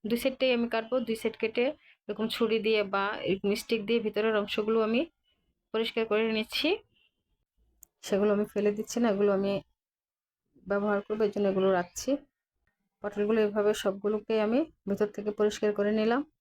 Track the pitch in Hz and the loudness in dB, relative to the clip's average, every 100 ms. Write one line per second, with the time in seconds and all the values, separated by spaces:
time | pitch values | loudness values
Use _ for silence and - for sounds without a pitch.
0 | 208 233 269 262 262 240 233 226 226 254 | -2 -2 -2 0 0 2 0 -2 -2 -4
1 | 233 220 220 - 220 233 247 311 _ _ | -2 -4 -4 -2 -4 0 -2 -2 _ _
2 | - 208 220 - 226 226 214 214 202 196 | -10 -4 -4 0 0 2 2 0 0 -2
3 | 196 214 - 190 202 214 - 226 202 233 | -2 -4 -2 -2 0 -2 -2 -4 0 0
4 | 214 208 220 214 208 - 214 226 220 226 | 0 -2 0 0 0 -2 0 2 2 0
5 | 339 _ _ _ _ _ _ 220 226 - | -2 _ _ _ _ _ _ -4 -2 -2
6 | 220 208 226 220 226 - 302 427 _ _ | 0 0 2 -2 -2 -2 0 0 _ _
7 | _ _ _ _ _ _ _ _ - _ | _ _ _ _ _ _ _ _ -20 _
8 | - 196 208 202 214 208 208 208 220 - | -2 2 2 2 0 0 0 0 -4 0
9 | 240 196 202 196 196 196 - _ _ _ | 0 4 4 2 0 -2 -6 _ _ _
10 | _ _ _ _ _ _ - 202 208 202 | _ _ _ _ _ _ -4 -2 0 -2
11 | 202 214 214 208 202 190 190 185 175 - | -2 -2 0 2 0 2 4 2 0 -6
12 | - 277 - _ _ _ _ _ _ _ | -2 -2 -4 _ _ _ _ _ _ _
13 | 202 208 208 226 208 208 208 214 208 196 | -8 -2 0 2 2 2 2 2 -2 -2
14 | 208 214 - 220 214 240 320 _ - 196 | -2 -2 -2 0 2 0 -2 _ -6 -2
15 | 208 - 208 202 214 208 208 202 202 214 | -2 -2 -8 0 0 2 -2 0 0 2
16 | 214 240 302 _ | 2 0 -2 _